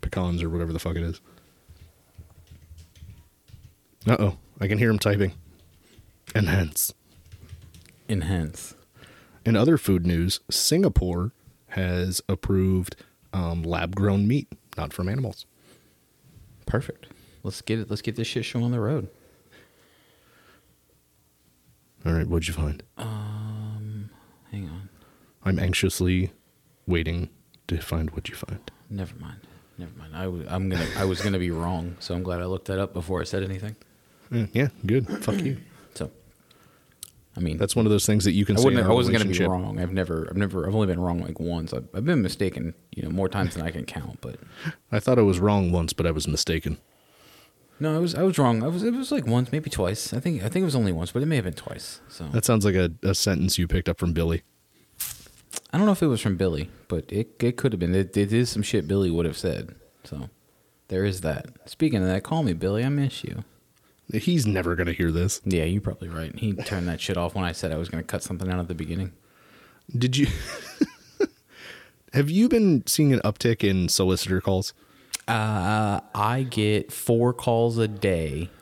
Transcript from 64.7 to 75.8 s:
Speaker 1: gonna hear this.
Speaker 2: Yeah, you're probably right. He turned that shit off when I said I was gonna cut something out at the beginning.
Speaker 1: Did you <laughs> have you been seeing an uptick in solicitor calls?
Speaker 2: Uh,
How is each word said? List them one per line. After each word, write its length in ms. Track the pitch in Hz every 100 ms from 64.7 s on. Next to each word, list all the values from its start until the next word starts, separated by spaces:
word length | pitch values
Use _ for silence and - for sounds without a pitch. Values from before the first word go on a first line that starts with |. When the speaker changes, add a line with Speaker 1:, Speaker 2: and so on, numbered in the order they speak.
| 87
Speaker 1:
gonna 160 | 85
hear 180 | 78 85
this. 300 | 82 92 - 101
Speaker 2:
Yeah, 180 | 90
you're 160 | 80 101
probably 280 | 95 - 85
right. 300 | 82 80 -
He 140 | 110
turned 340 | 92 - 95 87
that 120 | 78
shit 160 | - 87
off 180 | 87
when 100 | 95 87
I 60 |
said 200 | 85 87
I 40 | 80
was 100 | 87
gonna 140 | 82
cut 200 | - 104
something 280 | - 87 92
out 80 | 90
at 80 | 87
the 60 |
beginning. 380 | 82 80 85 95 - _ _ _ - - _ - 123
Speaker 1:
Did 200 | 127 135
you 80 | 135 - - - - - - - - -
<laughs> 960 | 403 _ _ - - - - _ _
have 160 | 131 147
you 200 | 185 233
been 380 | 233 202 139 -
seeing 260 | - 143
an 80 | 123
uptick 440 | 107 - 120 113
in 240 | 101 95 85
solicitor 520 | - 92 92 95 92
calls? 340 | 101 92 - - _ - - - -
Speaker 2:
Uh, 720 | 113 107 107 92 107